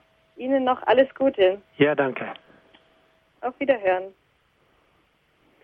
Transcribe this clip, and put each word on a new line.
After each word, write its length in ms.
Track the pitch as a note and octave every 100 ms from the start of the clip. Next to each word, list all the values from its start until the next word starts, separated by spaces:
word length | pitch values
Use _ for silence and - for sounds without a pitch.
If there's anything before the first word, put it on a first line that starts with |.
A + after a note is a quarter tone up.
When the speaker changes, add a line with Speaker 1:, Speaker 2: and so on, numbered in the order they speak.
| _ _ _ -
Speaker 1:
Ihnen 280 | B3 C4+
noch 180 | B3+ B3+ -
alles 260 | B3+ C4
Gute. 480 | - C4+ C4 F#3 G3 _ -
Speaker 2:
Ja, 160 | C#3+
danke. 320 | C#3+ C3+ A#2 A2 - _ _ _ _ _ _ _ _ _ _
Speaker 1:
Auf 120 | B3 B3+
Wiederhören. 460 | C4+ B3 G3 F#3 G3 G3 _ _ _ _ _ _ _ _ _ _ _ _ _ _